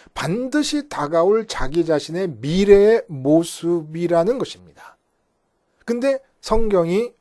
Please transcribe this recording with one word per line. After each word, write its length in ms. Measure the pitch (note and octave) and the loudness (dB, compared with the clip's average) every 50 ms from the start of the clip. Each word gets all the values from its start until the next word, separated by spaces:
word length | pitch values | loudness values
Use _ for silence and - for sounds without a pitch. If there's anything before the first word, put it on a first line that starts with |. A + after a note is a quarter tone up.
| - - - | -20 -16 -12
반드시 760 | - - D3 F3+ A#3+ B3+ B3+ C4+ D4+ D4 - D4 D4 - - | -8 -6 -4 -4 -4 -4 -2 -2 -2 -2 -2 -4 -6 -6 -6
다가올 580 | - C#3 C#3+ D3 E3 E3 E3+ G3 G#3+ A3+ G#3+ | -8 -8 -6 -2 0 2 2 4 2 2 0
자기 380 | G#3+ - - - C3 C#3+ F3 E3 | -4 -6 -4 -4 -2 0 -2 0
자신의 440 | D#3+ D#3+ D3 - - D#3+ F3+ G3 F3+ C#3 G#2+ | 0 0 -2 -2 -4 -6 -6 -6 -6 -6 -8
미래의 680 | A#2 C#3+ E3 F#3+ G3+ G3+ G3+ G3 G3+ G#3+ A3+ A3+ - - | -6 -2 0 2 4 6 6 6 6 6 4 2 0 -4
모습이라는 1300 | D#3 C3+ B2+ C#3 D3+ E3 E3+ E3+ - - E3+ E3+ F3 E3+ D3+ D3+ D#3 E3 F3 E3 E3+ E3 E3+ G3+ C4 C4 | -10 -4 0 2 2 2 2 0 -6 -8 -4 -2 -2 -4 -4 -6 -8 -6 -4 0 0 0 0 0 -2 -4
것입니다. 580 | F3 - - F#2 F2+ E2 C#2+ - - - - _ _ _ _ _ _ _ _ _ _ _ _ _ _ _ _ _ _ | -6 -10 -12 -16 -20 -20 -20 -20 -20 -20 -20 _ _ _ _ _ _ _ _ _ _ _ _ _ _ _ _ _ _
근데 360 | - A#3 A#3+ B3 C#4 C4+ C4 _ _ _ _ | -6 -4 -2 0 0 0 -2 _ _ _ _
성경이 720 | - - G#3+ A3 A3+ G#3+ G3+ F3+ E3+ E3 F3 G3+ A#3+ A#3+ - _ | -4 0 2 2 2 4 2 2 2 2 0 -2 -2 -4 -6 _